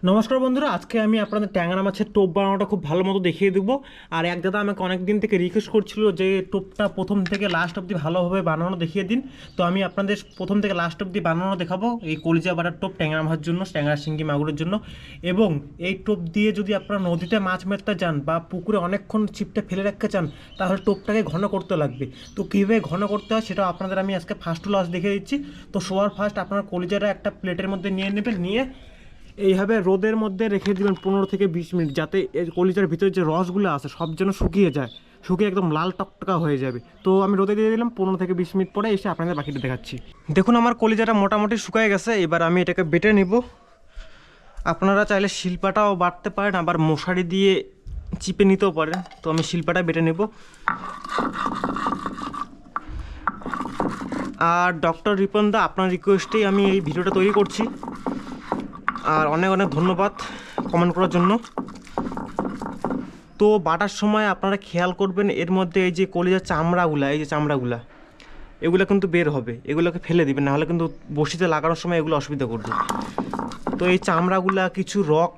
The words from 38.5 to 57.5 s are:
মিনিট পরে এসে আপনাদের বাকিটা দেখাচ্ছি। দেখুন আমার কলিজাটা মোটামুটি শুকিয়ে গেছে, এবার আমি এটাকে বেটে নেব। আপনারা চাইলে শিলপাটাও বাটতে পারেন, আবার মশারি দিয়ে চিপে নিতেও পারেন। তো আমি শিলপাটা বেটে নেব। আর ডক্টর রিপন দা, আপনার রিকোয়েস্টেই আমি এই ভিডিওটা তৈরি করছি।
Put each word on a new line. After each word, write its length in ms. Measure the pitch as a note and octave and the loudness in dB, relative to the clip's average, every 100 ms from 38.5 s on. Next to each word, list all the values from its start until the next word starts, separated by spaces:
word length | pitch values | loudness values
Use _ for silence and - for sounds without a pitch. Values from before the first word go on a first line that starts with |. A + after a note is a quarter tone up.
| F#3+ | 0
মিনিট 140 | F#3+ G3+ | -2 -2
পরে 120 | A3 G3 | 0 0
এসে 100 | G3+ | 0
আপনাদের 220 | E3+ E3+ D3+ | -2 -2 -2
বাকিটা 220 | C#3+ C#3 | -4 -4
দেখাচ্ছি। 300 | C3 B2+ - B2+ - - - D#3+ | -4 -4 -8 -12 -14 -20 -2 2
দেখুন 180 | F#3+ A#3+ | 4 6
আমার 140 | A#3 A#3+ | 4 2
কলিজাটা 320 | A3+ A3 A3+ A3 | 2 2 2 4
মোটামুটি 340 | G3 G#3+ G#3+ A3 | 4 2 2 -2
শুকিয়ে 240 | - A3 A3 | -2 2 2
গেছে, 180 | G3 A3+ A3 | 2 0 0
এবার 160 | E3+ E3 E3 | 2 2 4
আমি 100 | F3+ | 2
এটাকে 180 | F3+ F3 E3+ | 2 0 2
বেটে 180 | E3+ G#3 G#3 | 2 4 4
নেব। 140 | F#3 A3+ B3 - - _ - - - - - - - - - | 4 2 0 -12 -20 _ -20 -16 -16 -20 -20 -20 -18 -8 -4
আপনারা 300 | E3 F#3+ G3 G#3 | 0 4 4 4
চাইলে 180 | G3+ G3 - | 2 0 -2
শিলপাটাও 520 | F#3 F3+ G3 G3 G#3 F#3+ | -4 -2 0 2 2 2
বাটতে 260 | F3 F3 G#3+ G3+ | 0 0 -6 -2
পারেন, 180 | G3+ F#3 | 0 0
আবার 140 | E3 F3 D#3 | 0 2 2
মশারি 360 | D3+ E3 F#3 F3 | 2 0 -2 0
দিয়ে 180 | F#3+ G3 F#3 - - - - - - | 2 4 4 0 -14 -12 -12 -8 -8
চিপে 220 | - F#3 G3 | -6 4 4
নিতেও 220 | F#3+ G3+ D#3 | 6 2 2
পারেন। 200 | D#3 F3 F3 - | -2 -2 -8 -10
তো 40 | E3 | -2
আমি 100 | D#3+ D#3 | 0 0
শিলপাটা 300 | E3+ E3 F3 F3 | -2 0 0 2
বেটে 140 | E3 E3 | 2 2
নেব। 120 | D#3+ E3+ - - - - - - - - - - - - - - - - - - - - - - - - - - - - - - - - - - - - - - - - - E3+ | 2 -2 -4 -20 -6 -4 -4 -8 -12 -6 -4 -4 -4 -6 -4 -4 -4 -4 -4 -6 -8 -10 -10 -12 -14 -12 -12 -8 -10 -10 -8 -8 -6 -8 -8 -8 -2 -2 -2 -8 -6 -6 0 2
আর 160 | F3 F3 E3+ E3 | 4 2 2 0
ডক্টর 260 | E3 - G3+ | 0 0 2
রিপন 220 | G3 G#3 G#3 | 2 2 2
দা, 60 | G#3+ E3+ | 2 0
আপনার 180 | - F#3 F3+ | 0 0 0
রিকোয়েস্টেই 460 | - G3 - A3 G3+ | 2 2 2 0 2
আমি 120 | G3 G3 | 4 4
এই 40 | G3 D3+ | 4 0
ভিডিওটা 260 | D#3 F3+ G3 | -2 0 2
তৈরি 140 | F#3+ G#3 | 4 4
করছি। 240 | G3+ | 2